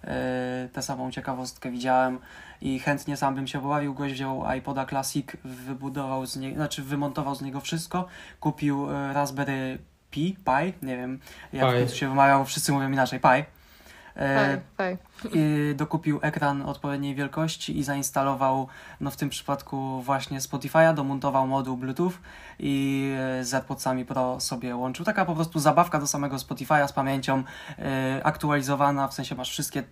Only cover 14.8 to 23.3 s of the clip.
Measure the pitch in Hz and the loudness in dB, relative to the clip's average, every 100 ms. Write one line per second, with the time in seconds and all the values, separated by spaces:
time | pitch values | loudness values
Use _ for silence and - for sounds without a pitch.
14.8 | 190 185 - - 220 165 151 151 147 143 | -4 -4 -10 -12 0 4 4 4 0 0
15.8 | 151 160 160 143 151 151 147 139 139 143 | -2 0 0 0 0 0 0 0 -2 -4
16.8 | 147 139 143 135 139 - 160 - - 151 | -4 -2 -2 -2 -4 0 -2 -2 -4 -2
17.8 | 139 139 139 - 139 131 135 135 131 - | 0 -2 0 2 2 4 2 2 0 -8
18.8 | - - 143 - 147 - - 139 - 139 | -20 -6 -6 -2 -4 -4 -4 -4 -4 -6
19.8 | 135 131 127 139 131 135 131 135 - 160 | -4 -6 0 0 0 -6 -4 -6 2 6
20.8 | 160 156 139 135 139 135 131 135 131 127 | 8 6 0 0 2 2 4 2 0 -4
21.8 | 131 131 175 180 - - - - 143 139 | -4 0 0 0 -14 -20 -20 -6 -2 0
22.8 | 135 135 135 135 131 | 2 0 0 -2 -2